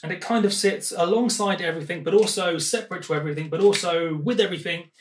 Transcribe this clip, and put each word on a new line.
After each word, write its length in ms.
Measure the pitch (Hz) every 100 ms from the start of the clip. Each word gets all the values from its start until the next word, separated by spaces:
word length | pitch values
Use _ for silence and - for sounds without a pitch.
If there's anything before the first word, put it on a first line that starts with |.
And 80 | 160
it 100 | 185
kind 240 | - 233
of 80 | 202
sits 380 | - 196 190 -
alongside 680 | 175 175 226 247 - 202 185
everything, 420 | 165 160 147 170
but 100 | 165
also 440 | 202 202 196 175 160
separate 440 | - 226 - 175
to 120 | -
everything, 340 | 151 151 147 156
but 100 | 165
also 560 | 202 196 175 165 165
with 240 | 151 170 220
everything 520 | 185 160 170 170 165 _